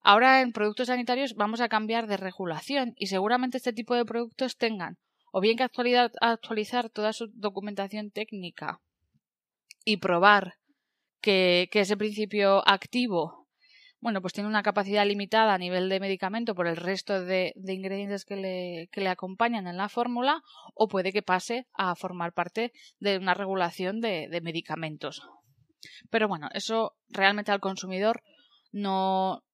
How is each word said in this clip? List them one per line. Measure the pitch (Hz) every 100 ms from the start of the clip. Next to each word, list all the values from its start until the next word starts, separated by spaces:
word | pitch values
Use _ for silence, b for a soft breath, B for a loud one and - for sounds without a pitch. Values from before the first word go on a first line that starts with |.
Ahora | - 208 254 262
en | 254
productos | 220 208 208 247
sanitarios | 254 240 247 269 208
vamos | 208 220
a | 233
cambiar | 220 214 226 220
de | 196
regulación | 190 - 180 156 - 277 247 -
y | 190
seguramente | 190 202 247 254 254
este | 247
tipo | 220 226 240
de | 226
productos | 233 233 - 254 -
tengan | 233 208 165 180 _ _ _
o | 190
bien | 202 226
que |
actualidad-, | 254 - 240 247 240 -
actualizar | 233 226 - 220 214 247 226
toda | - 214
su | 220 233
documentación | 220 202 190 208 196 196 214 208
técnica | 196 214 202 175 - 151 170 _ _ _ _ _ _ _ _ _ - -
y | 208
probar | 185 170 196 208 185 - _ _ _ _ _ _
que, | 214 190 180 175 180
que | 208
ese | 196 208
principio | 214 208 208 208 196 196 196
activo, | 196 - 247 247 175 160 - _ b b b b b
bueno, | 226 202
pues | 180
tiene | - 208
una | 214
capacidad | 202 202 196 208 202
limitada | 202 196 220 220
a | 190
nivel | 180 180 185
de | 190
medicamento | 196 190 190 220 233 180
por | 170
el | 165
resto | 175 190 - 196
de, | 180 185 180 -
de | 190
ingredientes | 190 190 196 202 196 -
que | 196
le, | 190 185 180 170 175
que | -
le | 190
acompañan | 185 185 190 233 226 180
en | 180
la | 202
fórmula, | - 240 240 262 320 B B B
o | - 220
puede | 190 185
que | 202
pase | - 185 - 233 254
a | - 185 170
formar | 185 180 170
parte | - 175 - 233 B B _
de | 196 190
una | 190
regulación | 180 196 190 175 - 185 220
de, | 226 175 143
de | 170
medicamentos. | 165 165 - 160 160 151 147 - - - _ _ _ _ B B -
Pero | 226 214
bueno, | 170 147
eso | - - 226 220 _ _
realmente | - 196 208 208
al | 202
consumidor | 190 190 185 185 214 240 _ b b b b
no | 202 202 190 190 190 190 165 _